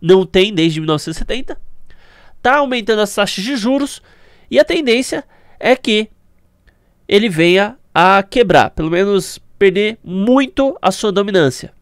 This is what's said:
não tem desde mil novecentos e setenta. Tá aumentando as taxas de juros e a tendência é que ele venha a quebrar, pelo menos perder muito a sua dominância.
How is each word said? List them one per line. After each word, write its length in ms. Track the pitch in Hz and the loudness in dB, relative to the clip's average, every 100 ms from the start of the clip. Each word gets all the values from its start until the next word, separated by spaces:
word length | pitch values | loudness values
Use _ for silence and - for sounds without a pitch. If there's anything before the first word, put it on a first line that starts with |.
não 240 | 165 190 170 | 2 2 4
tem 280 | 185 208 | 2 2
desde 280 | 190 165 156 | 2 0 0
mil 60 | 156 | -2
novecentos 280 | 151 - 160 | -4 -4 -8
e 40 | |
setenta. 380 | - 226 262 302 - - - - - - - - | -6 -6 -8 -10 -12 -14 -16 -20 -20 -20 -20 -4
Tá 160 | 240 285 | 0 0
aumentando 440 | 277 247 214 214 | 0 -4 -2 -2
as 140 | 208 - | 0 -2
taxas 260 | 202 - | -4 -4
de 140 | 214 277 | -6 -4
juros 460 | 220 269 277 - _ _ - - - | 0 -2 -2 -10 _ _ -20 -20 -4
e 80 | - | -2
a 60 | - | 0
tendência 580 | 339 269 233 262 - - _ _ - | -2 0 -2 -2 -8 -12 _ _ -6
é 200 | 220 254 | -2 -2
que 320 | - 214 214 _ _ _ _ _ _ _ _ _ - | 0 -2 -4 _ _ _ _ _ _ _ _ _ 0
ele 220 | 202 226 | 0 0
venha 480 | 160 170 185 208 254 _ - | 2 4 4 0 -6 _ 2
a 260 | 185 196 | 4 4
quebrar, 500 | 190 247 202 156 110 | 2 0 4 4 4
pelo 200 | - 160 | -2 -4
menos 480 | 175 202 196 - - _ - | 0 0 0 -4 -16 _ 2
perder 400 | 196 185 214 226 | 2 2 -2 -4
muito 720 | - 185 214 269 269 - 269 359 | -10 -4 2 2 2 0 -2 0
a 100 | 190 | -2
sua 220 | - 214 | -2 -2
dominância. 580 | 190 202 190 139 - - _ | -2 0 2 2 -2 -16 _